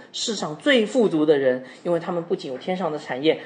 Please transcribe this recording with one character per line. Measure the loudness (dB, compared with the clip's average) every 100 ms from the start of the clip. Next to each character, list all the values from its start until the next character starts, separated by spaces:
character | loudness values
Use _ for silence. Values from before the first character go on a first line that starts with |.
| -12
世 | -8 -6
上 | -4 -6 -4
最 | 2 2
富 | 2 2 2
足 | 4 6
的 | 6
人， | 4 0 -4 -10
因 | -4
为 | -4
他 | -2
们 | -6
不 | -4 -4
仅 | -4
有 | -8
天 | -6 -4
上 | -4
的 | -6
产 | -8 -2
业， | 0 0